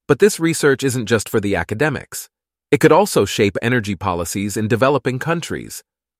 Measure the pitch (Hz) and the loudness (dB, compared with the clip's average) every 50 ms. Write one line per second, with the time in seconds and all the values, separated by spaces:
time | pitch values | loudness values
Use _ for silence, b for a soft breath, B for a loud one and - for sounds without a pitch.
0 | _ - 143 - 196 208 - - 165 165 160 - - 147 135 - 135 139 113 127 | _ -2 2 4 4 2 4 2 -2 -2 0 2 2 2 2 2 0 -2 -2 -2
1 | 113 98 117 107 - - - 113 101 104 95 85 85 - 104 110 147 156 135 85 | -2 0 0 -2 0 -2 -2 -2 0 0 -2 -2 -2 -4 -4 -2 -2 -2 -2 -6
2 | - _ - - - - _ _ _ _ _ _ _ _ - 139 - 151 156 170 | -10 _ -16 -16 -16 -16 _ _ _ _ _ _ _ _ 2 4 6 6 6 6
3 | 208 196 - - 101 - - - 110 101 - - - 117 127 123 101 101 101 - | 4 2 2 0 0 0 2 0 0 0 0 -2 -2 0 0 0 -2 -2 -6 -6
4 | - 98 87 85 87 - - 104 98 104 98 113 107 104 117 104 127 135 147 131 | -4 -4 -4 -4 -4 -4 -4 -4 -4 -4 -4 -4 -2 0 0 2 2 2 2 0
5 | - 131 127 127 - 156 170 170 - - - 65 57 55 - - - _ _ _ | -2 -4 -6 -4 -4 -4 -4 -4 -4 -8 -10 -10 -10 -12 -16 -18 -18 _ _ _
6 | _ _ _ _ | _ _ _ _